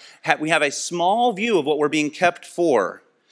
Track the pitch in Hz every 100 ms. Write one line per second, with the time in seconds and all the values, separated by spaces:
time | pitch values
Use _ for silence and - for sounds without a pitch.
0 | - - 160 147 156 160 147 - - 175
1 | 175 226 247 190 233 185 143 151 147 156
2 | 147 - 180 175 - - 170 120 87 95
3 | _ _ _